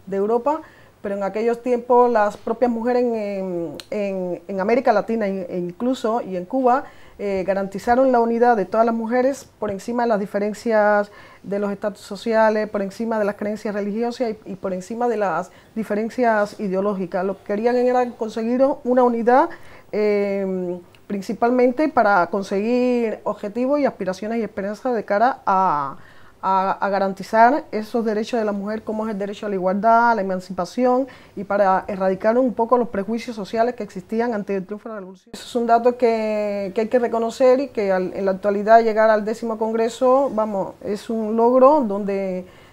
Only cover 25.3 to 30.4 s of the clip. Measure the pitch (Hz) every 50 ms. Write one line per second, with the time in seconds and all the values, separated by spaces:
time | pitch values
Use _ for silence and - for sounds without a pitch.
25.3 | - - - - 196 190 190 185 156 147 143 135 139 - - - - - - -
26.3 | - _ - 190 190 190 190 196 180 - - 202 196 196 196 196 190 - 190 -
27.3 | - 220 226 240 277 311 - - - 214 214 - - 240 220 226 214 208 214 214
28.3 | - 240 214 208 202 202 196 208 214 220 214 - 214 214 220 220 220 190 202 196
29.3 | 214 - - 208 208 190 180 185 185 202 196 226 226 233 233 240 233 220 190 190
30.3 | 185 185